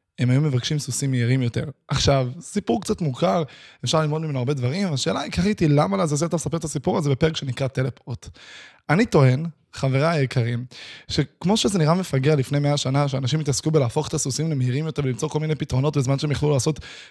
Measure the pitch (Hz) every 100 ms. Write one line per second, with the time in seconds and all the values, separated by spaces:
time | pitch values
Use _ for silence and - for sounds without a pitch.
0 | _ - 123 131 151 127 - 151 - 120
1 | 139 127 120 131 120 127 147 - - 135
2 | - 135 123 143 - 208 - 233 - 214
3 | 160 123 175 190 151 - - - 127 160
4 | 156 156 160 135 123 147 123 165 196 135
5 | 156 254 285 - 180 214 160 143 175 196
6 | 170 143 165 170 147 160 156 151 175 202
7 | 143 131 160 160 139 120 135 - 131 -
8 | - 120 - - - - - - - 156
9 | 240 165 131 127 165 - _ - 135 131
10 | 156 165 131 - 117 120 127 - - -
11 | - - 143 - 170 220 233 196 151 175
12 | 185 135 135 151 127 143 143 143 131 135
13 | 143 131 131 156 147 131 160 156 123 151
14 | 147 160 143 120 160 143 127 127 160 151
15 | 135 120 151 156 156 156 151 127 143 147
16 | 127 139 156 135 147 143 139 151 - -
17 | -